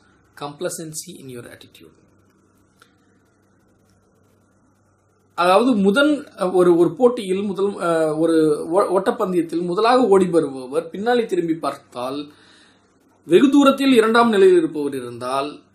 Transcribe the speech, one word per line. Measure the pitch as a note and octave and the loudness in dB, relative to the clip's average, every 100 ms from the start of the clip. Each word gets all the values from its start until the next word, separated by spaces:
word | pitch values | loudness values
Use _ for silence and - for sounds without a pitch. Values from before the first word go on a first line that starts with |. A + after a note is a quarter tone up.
| _ _ _ - | _ _ _ -16
complacency | D3 D3 F3 E3+ D#3+ D#3 - - | -16 -10 -10 -10 -14 -16 -16 -20
in | C3+ | -18
your | A#2+ | -18
attitude. | A2+ - - - - _ _ _ _ _ _ _ _ _ _ _ _ _ _ _ _ _ _ _ _ _ _ _ _ _ _ _ _ _ _ _ _ _ _ | -20 -20 -20 -20 -20 _ _ _ _ _ _ _ _ _ _ _ _ _ _ _ _ _ _ _ _ _ _ _ _ _ _ _ _ _ _ _ _ _ _
அதாவது | - F3+ G3 B3 G#3+ | -2 2 4 4 2
முதன், | G3 B3 D4 C#4 - - F#3 | 2 2 2 0 -6 -8 -2
ஒரு, | F#3 F3 E3+ | 2 4 4
ஒரு | E3 | 2
போட்டியில் | E3 B3 B3 F#3+ G3 | 2 0 0 -6 -4
முதல், | G#3 F3+ G3+ - | -4 -4 -4 -4
அ, | E3+ E3 D#3 D#3 | -2 0 -2 -2
ஒரு | E3 E3 D#3 D3 E3 | 0 2 0 -2 -2
ஓ-, | F#3 G3+ F#3 | -2 0 0
ஓட்டப்பந்தயத்தில் | G#3+ - G3 F3+ D#3+ E3 | -2 -4 -2 -2 -4 -6
முதலாக | F3+ F3+ A3+ B3+ A3+ | -6 -2 2 2 4
ஓடி | F#3+ F3+ | 4 4
வருபவர் | E3 C#3+ C3+ B2+ D3+ E3+ | 0 -2 -8 -6 -6 -6
பின்னாலே | F#3 A3+ B3 - | -8 -2 -2 -2
திரும்பி | F3+ E3+ | -4 -4
பார்த்தால், | D#3+ C#3 - _ B2 B2+ C#3+ D3 _ _ _ _ _ _ _ _ _ | -4 -6 -10 _ -12 -10 -10 -14 _ _ _ _ _ _ _ _ _
வெகு | - F3+ C4+ | 2 4 6
தூரத்தில் | C#4+ C4+ C4+ C4+ | 4 4 2 2
இரண்டாம் | A#3+ A3 A3+ A#3 | 2 4 2 2
நிலையில் | G3+ F#3+ F3 | 4 6 4
இருப்பவர் | D#3 D#3 C#3+ | 2 -4 -6
இருந்தால் | C3+ A#2+ A#2+ B2 C#3 D3 C#3+ _ | -6 -10 -10 -6 -4 -6 -10 _